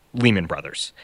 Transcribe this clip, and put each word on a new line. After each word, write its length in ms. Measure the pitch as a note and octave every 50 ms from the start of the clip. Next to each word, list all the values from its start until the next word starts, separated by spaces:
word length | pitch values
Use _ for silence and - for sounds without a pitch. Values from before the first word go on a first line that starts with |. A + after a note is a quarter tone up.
| _ _ -
Lehman 320 | A#2+ B2 A#2+ G#2+ F#2+ E2+
Brothers? 480 | D#2 - D2 - C#2 - - - - _ -